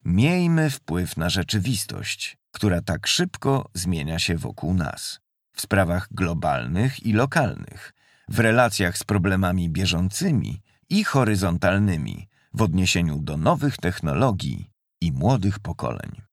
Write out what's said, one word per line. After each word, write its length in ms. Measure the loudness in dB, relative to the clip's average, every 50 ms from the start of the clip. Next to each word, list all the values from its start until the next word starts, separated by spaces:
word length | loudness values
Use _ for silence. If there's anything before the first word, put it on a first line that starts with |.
| _
Miejmy 640 | 2 2 4 4 4 4 4 4 4 4 4 2 2
wpływ 460 | 0 -4 _ -4 -2 -2 -2 -2 -4
na 120 | -2 -2 -2
rzeczywistość, 1080 | 0 -2 -2 0 -2 -2 0 0 -2 -2 -4 -6 -8 -10 -8 -8 -8 -8 -8 -12 -12 _ _ _ _
która 300 | -2 0 0 0 0 -2
tak 240 | -4 -4 -4 -2
szybko 640 | -2 0 0 0 -2 -4 -4 -2 0 0 0 -2 -6 _
zmienia 440 | -6 -4 -2 -2 -2 -2 -4 -4 -4
się 180 | -2 -2 -2
wokół 380 | -2 -2 -8 -10 -6 -2 0 0
nas, 460 | 0 0 -2 -6 -8 -10 -12 -12 -14 _ _ _ _ _ _ _
w 80 | -12
sprawach 480 | -4 2 2 4 4 4 2 -2 -4 -6
globalnych 960 | -4 -2 0 0 0 -2 0 0 -2 -2 -2 -2 -2 0 0 -2 -2 -4 -2
i 60 | 0 2
lokalnych, 800 | 2 2 2 2 0 0 0 -2 -6 -12 -16 -16 -18 -20 -20 _ _ _ _ _ _ _ -6
w 100 | 0 2
relacjach 600 | 4 4 6 6 4 4 4 2 0 0 0 -4
z 60 | -4
problemami 680 | 0 0 2 2 2 2 2 2 2 2 0 0 0
bieżącymi 920 | 0 0 0 0 2 2 0 0 -2 -2 0 2 2 0 0 -2 -6 -10 _ _ _ _ _ _
i 160 | 0 0 0
horyzontalnymi, 1200 | 2 2 2 4 4 4 2 2 0 0 2 2 2 4 4 4 2 2 0 -2 -6 -8 -10 -14 _ _ _ _ _ -2
w 80 | 0 0
odniesieniu 560 | 2 4 2 2 2 2 2 2 0 0 -2
do 180 | -4 -4 -4
nowych 400 | 0 2 2 2 2 0 -2 -2
technologii 960 | -2 -4 -4 -4 -2 -2 -2 0 2 2 2 0 -2 -4 -6 -6 -8 -10 -14 _ _ _ _ _ _
i 120 | -2 -2 0
młodych 460 | 2 2 2 2 2 2 0 -2 -2
pokoleń. 640 | -6 -10 -8 -6 -6 -6 -6 -6 -10 -14 -16 -18 -20 _